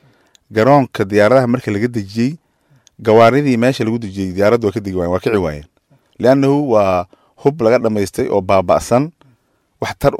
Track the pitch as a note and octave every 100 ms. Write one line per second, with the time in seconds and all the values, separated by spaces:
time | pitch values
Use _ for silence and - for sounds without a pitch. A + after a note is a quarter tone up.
0 | _ _ _ _ _ G#2+ A#2+ C#3+ B2 -
1 | G2 G#2 G#2 C3 B2 B2+ - G2+ A#2+ A#2
2 | G2 G#2+ B2 E3 _ _ _ _ _ -
3 | A2 A2 A2+ C3 D3 A#2+ B2 C3 A2 A#2
4 | G#2+ G2 F#2+ F2+ G2+ A#2 G#2+ A2+ G2+ F#2
5 | F2 F2+ B2 G#2+ E2+ D2 D2 _ _ _
6 | _ - A#2 C#3 C3+ C#3+ C#3+ G#2+ G2 F2+
7 | F2+ _ _ _ C3+ D#3 A2 B2 A2+ G#2+
8 | G2 - B2+ G2+ F#2+ G2 F2+ D#2 - A#2+
9 | D#3 - _ _ _ _ _ - - -
10 | C#3